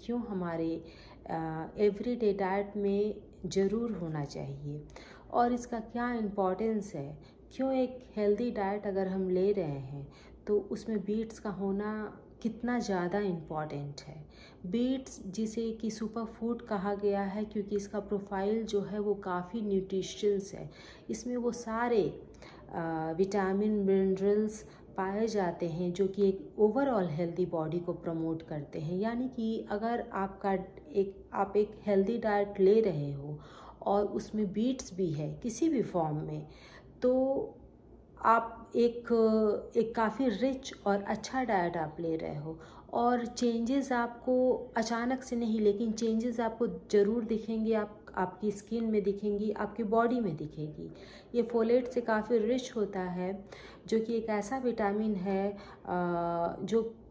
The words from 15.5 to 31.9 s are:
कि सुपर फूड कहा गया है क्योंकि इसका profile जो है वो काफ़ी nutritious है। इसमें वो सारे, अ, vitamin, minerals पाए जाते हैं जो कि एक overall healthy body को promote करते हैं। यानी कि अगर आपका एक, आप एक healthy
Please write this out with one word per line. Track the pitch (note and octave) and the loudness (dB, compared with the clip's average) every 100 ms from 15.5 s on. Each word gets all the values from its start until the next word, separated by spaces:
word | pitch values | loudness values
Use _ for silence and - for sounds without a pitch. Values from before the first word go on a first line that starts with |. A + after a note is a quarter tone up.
| A3+ A3+ | -2 -4
कि | A3+ A3+ | -4 -4
सुपर | A3 G#3+ A3+ A3 | -4 -4 -4 -6
फूड | - A3+ A#3 | -4 -4 -4
कहा | - G#3 G3 G3+ | -2 -2 0 0
गया | G3+ G3+ | 2 2
है | G3 G3 G#3+ | 0 -2 -4
क्योंकि | G#3+ G3 G3+ | -4 -2 -2
इसका | G3+ G#3+ | -2 -6
profile | G3+ G3+ G3+ G3 G3 A3+ | -2 -4 -2 -2 0 0
जो | A3 G3+ | 0 0
है | F#3+ G#3 | 0 -2
वो | G#3 | 0
काफ़ी | G3+ F#3+ F3+ F3+ A#3 | 0 -2 -4 -2 -4
nutritious | G#3 G3 F#3 F#3+ F3+ - G#3 G3 G3 | 0 0 2 -2 -2 0 2 2 -2
है। | - D3 - - - - | -8 -12 -14 -20 -14 -8
इसमें | A3 B3 B3 | -6 -4 -2
वो | A#3+ | -2
सारे, | A#3 - A3+ A#3+ A#3 D#3 - - - - - - | -2 -2 0 2 4 2 0 -12 -18 -20 -18 -10
अ, | - E3 E3 D#3+ D#3+ | -6 -4 -2 -2 0
vitamin, | G3 G3+ F#3+ G3 G#3+ | 2 2 2 2 2
minerals | G#3+ G3 G3 F#3+ F#3 G3 G#3 G#3+ - - - - - | 2 4 4 4 2 4 4 2 -2 -8 -16 -10 -4
पाए | F#3+ G3+ A3+ | -2 0 0
जाते | G3+ F3 E3+ F3 | 2 0 0 -2
हैं | D#3+ F3+ | -2 -2
जो | F3 F#3+ | 0 0
कि | G3+ G3 | 4 2
एक | F#3+ - - | 2 -2 4
overall | G#3+ A3 C#4 A3+ F3+ | 4 6 4 4 2
healthy | D3 E3+ E3 F3+ | 0 -2 0 0
body | E3+ D#3 F3 | 0 -2 -2
को | F3 | -4
promote | E3+ - E3 D#3+ D#3+ | -4 -4 -2 -2 -4
करते | - D3+ C#3+ E3 | -6 -8 -8 -8
हैं। | D3+ F3+ | -4 -2
यानी | A3 A#3+ B3+ | -2 -2 -4
कि | - A3 A3 - | -2 -2 -2 -4
अगर | G#3 A3+ A#3+ - | -4 -2 -2 -4
आपका | G3+ F#3+ - G3 F#3+ F#3 - - | -4 -4 -2 0 0 -2 -14 -4
एक, | G3+ G3 - - | 0 0 -2 -6
आप | - G3 G#3 | -2 2 2
एक | G#3+ - | 2 0
healthy | - | 2